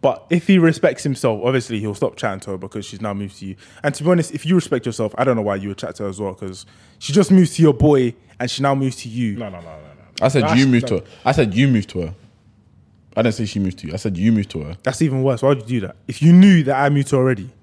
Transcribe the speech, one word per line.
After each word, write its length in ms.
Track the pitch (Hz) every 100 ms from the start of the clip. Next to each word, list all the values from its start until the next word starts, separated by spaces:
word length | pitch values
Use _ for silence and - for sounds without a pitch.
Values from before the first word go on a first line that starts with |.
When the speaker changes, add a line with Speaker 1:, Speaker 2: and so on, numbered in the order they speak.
Speaker 1:
But 240 | 139 - -
if 160 | 170 -
he 120 | 190
respects 420 | 165 160 160 -
himself, 380 | 147 131 127 107
obviously 380 | 123 131 113 110
he'll 140 | 104 101
stop 180 | 139
chatting 240 | - 113 98
to 100 | -
her 60 | 95
because 260 | 98 110
she's 160 | 98 98
now 120 | 107
moved 280 | 101 101 -
to 60 | 95
you. 100 | 95 - -
And 100 | 147 143
to 80 |
be 60 | 151
honest, 220 | 175 156
if 140 | - 156
you 80 |
respect 320 | 180 - 127 123
yourself, 260 | 113 110 -
I 60 |
don't 100 | 131
know 80 | 117
why 140 | 104 98
you 100 | 101
would 100 | 98
chat 180 | - -
to 80 |
her 40 | 101
as 120 | 95
well, 120 | 101
'cause 300 | 95 95 92 - _ _ _
she 120 | -
just 200 | 151 190
moved 240 | 190 170 -
to 60 |
your 120 | 160
boy 400 | 143 156 143 123 - _ _
and 100 | 123
she 140 | -
now 140 | 139 139
moves 200 | 135 123
to 100 | 120
you. 280 | 113 117 101
Speaker 2:
No, 100 | 107
no, 100 | 90
no, 60 |
no, 0 |
no. 80 | 82 78 76 - _ -
Speaker 3:
I 60 | 117
said 160 | 135
Speaker 2:
That's 160 | 147 123
Speaker 3:
you 80 | 135
moved 140 | 120 -
Speaker 2:
no. 100 | 98
Speaker 3:
to 40 |
her. 80 | - -
I 80 | -
said 200 | 143 113
you 120 | 95 139
moved 220 | 117 101
to 120 | 90
her. 120 | 82 92 _ _ _ _ _ _ _ _ _ -
I 60 |
didn't 120 | 113
say 120 | 107 107
she 120 | 104
moved 200 | 95 90
to 100 | -
you. 60 |
I 20 | 90
said 200 | 110 87
you 140 | 104
moved 200 | 110 101
to 100 | -
her. 140 | 73 87
Speaker 1:
That's 180 | 127 131
even 220 | 160 131
worse. 180 | 131 120
Why 60 | 135
would 200 | 139 110
you 120 | 123
do 60 | 95
that? 80 | - -
If 160 | -
you 100 | 156
knew 300 | 175 196 175
that 120 | 135 135
I 80 | 143
moved 200 | 143 135
to 80 | 139
her 60 |
already. 260 | 131 120 98 _